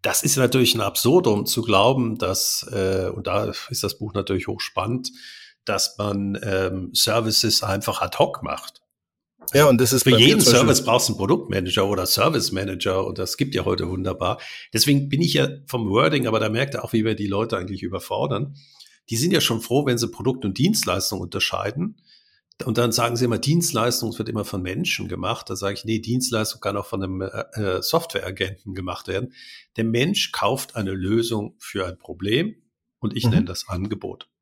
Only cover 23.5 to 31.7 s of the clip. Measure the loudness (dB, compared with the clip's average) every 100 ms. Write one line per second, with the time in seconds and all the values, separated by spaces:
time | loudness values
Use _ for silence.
23.5 | 2 2 0 0 0 -4 -6 -6 -4 -4
24.5 | -6 -6 -4 -4 -4 -6 -6 -4 -4 -6
25.5 | -4 -4 -4 -4 -4 -2 -2 0 0 -2
26.5 | -2 -4 -4 -4 -6 -4 -4 -6 -6 -8
27.5 | -4 -2 -2 0 0 0 -6 -6 -4 -6
28.5 | -6 -10 -8 -6 -8 -4 -4 -4 -12 -20
29.5 | -20 _ -4 0 2 2 0 -2 -2 -2
30.5 | -2 -6 -6 -4 -2 0 0 0 -4 -6
31.5 | _ -10